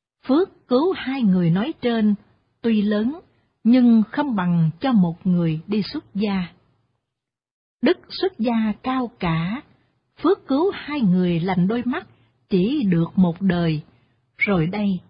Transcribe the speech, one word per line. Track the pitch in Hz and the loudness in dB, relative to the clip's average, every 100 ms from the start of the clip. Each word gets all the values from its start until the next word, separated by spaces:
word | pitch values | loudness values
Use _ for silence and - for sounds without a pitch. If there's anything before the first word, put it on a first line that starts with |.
| _ _ - | _ _ 0
Phước | 269 381 - _ | 0 0 -6 _
cứu | 247 339 | 0 0
hai | - 254 269 | -2 -6 -2
người | 220 185 170 | 2 2 2
nói | 175 247 320 | 0 -2 -4
trên, | 240 226 214 202 - _ _ _ | -2 0 0 -2 -6 _ _ _
tuy | 233 214 | -2 0
lớn, | 208 208 226 320 - _ _ _ | 0 0 -2 -6 -14 _ _ _
nhưng | 220 254 240 226 208 | 2 4 6 4 2
không | - 294 214 | -2 -4 -2
bằng | 180 170 160 - | 0 2 2 0
cho | 269 | 0
một | 233 175 165 190 | 2 2 0 -2
người | 175 165 156 165 | 0 0 -2 -4
đi | 214 185 | -4 -4
xuất | 302 - 196 | -8 -10 -6
gia. | 214 190 175 - _ _ _ _ _ _ _ _ _ _ _ _ | -4 -4 -6 -12 _ _ _ _ _ _ _ _ _ _ _ _
Đức | 240 359 - - | -2 -2 -6 -6
xuất | 381 - | -6 -4
gia | 233 226 220 214 | -2 0 -2 -4
cao | - 262 240 - | -6 -4 -6 -6
cả, | 175 165 170 240 - _ _ _ _ _ | -4 -2 -4 -8 -12 _ _ _ _ _
phước | 302 392 - | -2 -2 -2
cứu | 277 381 | 0 0
hai | - - 294 | -4 -8 -2
người | 214 185 180 170 | 0 2 2 0
lành | 180 185 185 | -2 0 0
đôi | 240 240 | -2 -4
mắt | 302 - _ _ _ _ | -6 -10 _ _ _ _
chỉ | 190 196 302 | 0 0 0
được | 208 170 165 - | 0 0 0 2
một | 180 165 | 0 2
đời, | 196 175 170 151 - _ _ _ _ _ | -2 0 0 -2 -8 _ _ _ _ _
rồi | - 190 160 | -2 0 0
đây | 208 202 180 | -2 -2 -4